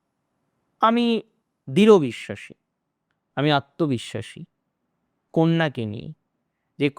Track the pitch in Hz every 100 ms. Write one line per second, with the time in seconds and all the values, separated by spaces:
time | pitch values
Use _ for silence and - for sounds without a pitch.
0 | _ _ _ _ _ _ _ - 220 233
1 | 233 226 - _ _ _ - 147 220 196
2 | 131 - - 98 - - _ _ _ _
3 | _ _ _ - 147 143 - - 156 120
4 | - 107 - - 170 _ _ _ _ _
5 | _ _ _ 165 165 165 156 127 107 104
6 | 156 - _ _ _ _ _ - 143